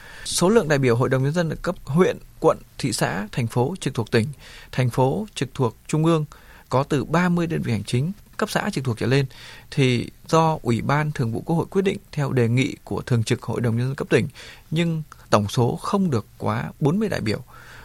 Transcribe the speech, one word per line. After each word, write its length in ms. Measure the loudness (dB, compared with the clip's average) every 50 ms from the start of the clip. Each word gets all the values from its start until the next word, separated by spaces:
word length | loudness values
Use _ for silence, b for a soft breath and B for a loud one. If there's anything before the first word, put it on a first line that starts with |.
| B B B B B
Số 240 | B -2 2 4 4
lượng 180 | 4 4 4
đại 120 | 4 2 4
biểu 160 | 4 4 4
Hội 140 | 4 2 2
đồng 140 | 2 2 2
Nhân 100 | 0 0
dân 160 | 0 -2 -2
ở 60 | -4
cấp 200 | -4 -4 -6 -6 -6 -6
huyện, 340 | 0 4 4 4 4 2 -4 -10 -18 -8 0
quận, 180 | 2 2 2 2 -4 -18 -10
thị 160 | -4 -4 -2 0
xã, 340 | 0 -2 -2 -2 -4 -6 -6
thành 160 | -4 -2 -2
phố 280 | 0 0 0 0 0 -2 -4
trực 140 | -6 -4 -4
thuộc 180 | -4 -4 2
tỉnh, 160 | 2 2 2 0 -4 B B B B B B B
thành 180 | -2 0 0 0
phố 380 | 2 2 2 2 2 -2 -6 -6 -6
trực 140 | -6 -6 -6 -2
thuộc 220 | -2 -2 -2 -2 -6 -8
trung 180 | -2 0 2 4
ương 200 | 4 4 2 0 -4 b b b b b b b b
có 140 | 0 0 0
từ 220 | 2 0 -2 -2
ba 240 | 0 0 2 2 2
mươi 180 | 2 2 0
đơn 140 | -2 -2 -4
vị 100 | -2 -2
hành 120 | -2 -2 -2
chính 280 | -2 -2 0 0 -2 -4 -8 -14 -14 -6
cấp 120 | -6 -6 -2
xã 200 | -2 -2 -2 -2 -4
trực 100 | -4 -2
thuộc 140 | -2 -2
trở 100 | -2 0
lên 180 | 2 2 2 0 -2 B B B B B B B B
thì 380 | 0 2 2 2 2 0 -2 -6 -12 -14 -4
do 300 | 0 2 4 4 2 0 -2
Ủy 200 | 0 0 0 0
ban 300 | 0 0 0 0 0 -2
Thường 200 | -2 -2 -2 -2
vụ 100 | -2 -4 -2
Quốc 100 | -2 -2
hội 100 | -2 -2
quyết 160 | 0 0 0
định 160 | 0 0 -2 -4 -8 -10
theo 200 | -6 -4 -2 0
đề 180 | 2 2 2 4
nghị 260 | 4 2 0 0 -4 -8 -8
của 180 | -6 -6 -6
Thường 220 | -2 0 0 2 2
trực 200 | 0 -2 -2 -2
Hội 180 | -4 -4 -2
đồng 160 | 0 0 0
Nhân 100 | 0 -2
dân 80 | -2 -4
cấp 120 | -4 -2 2
tỉnh, 180 | 2 2 2 0 B B B B B B B B
nhưng 320 | -2 0 0 0 -2 -4 -6 -10 B B B B
tổng 180 | 2 2 2
số 280 | 2 0 0 0 0 0
không 340 | -4 -4 -2 0 0 0 2
được 140 | 0 -2 -4 -6 -12
quá 340 | -6 -4 -2 -2 -2 -4 -6 -4 0
bốn 200 | 0 2 2 2
mươi 100 | 0 -2
đại 120 | -2 -2
biểu. 220 | -2 -2 -4 -4 -6 B B B B B B B